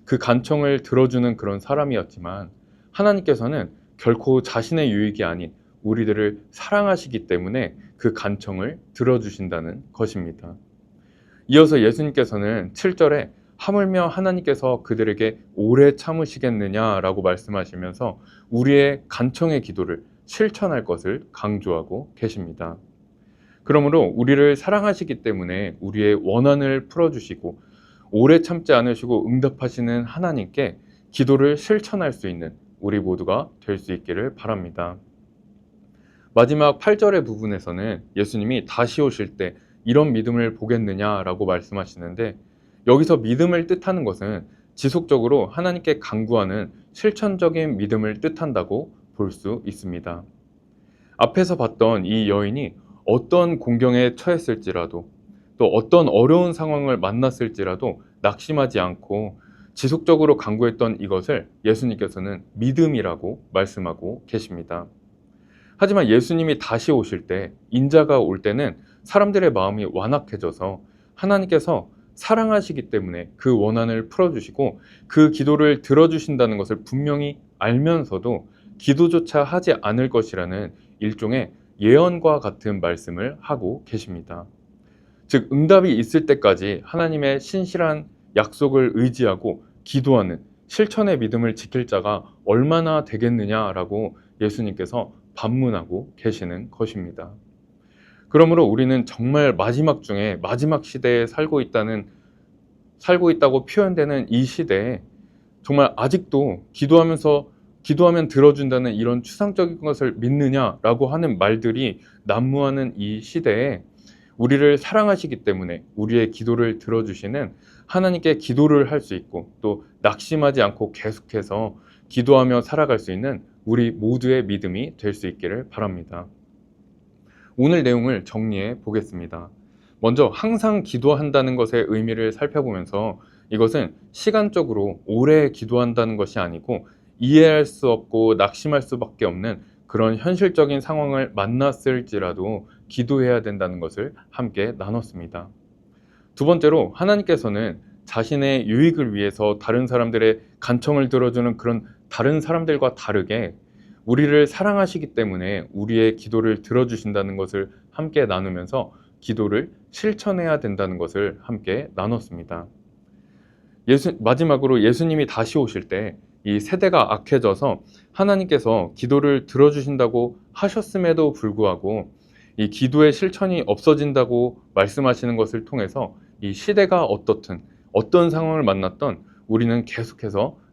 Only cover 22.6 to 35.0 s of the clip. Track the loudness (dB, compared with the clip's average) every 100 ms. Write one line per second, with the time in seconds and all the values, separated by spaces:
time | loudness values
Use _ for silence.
22.6 | -12 -14 _ _ _ _ _ _ _ _
23.6 | 0 2 4 2 2 2 2 6 6 4
24.6 | 0 0 0 -2 -4 -6 -6 -4 -4 -6
25.6 | -8 -8 -8 0 2 2 2 2 4 4
26.6 | 0 -2 -4 0 0 -2 -12 -12 -12 -14
27.6 | _ _ _ _ _ 4 6 6 4 -4
28.6 | 2 2 2 -2 -2 -2 0 0 0 -2
29.6 | -8 -4 -4 -4 -6 -6 -6 -6 -6 -4
30.6 | -6 -6 _ _ _ -2 2 4 4 2
31.6 | 0 -2 -2 -4 -4 -6 -8 -8 -10 -14
32.6 | _ _ -4 -2 -2 -4 -2 -2 -4 _
33.6 | -8 -8 -8 -10 -8 -6 -6 -8 -8 -6
34.6 | -8 -10 -10 -12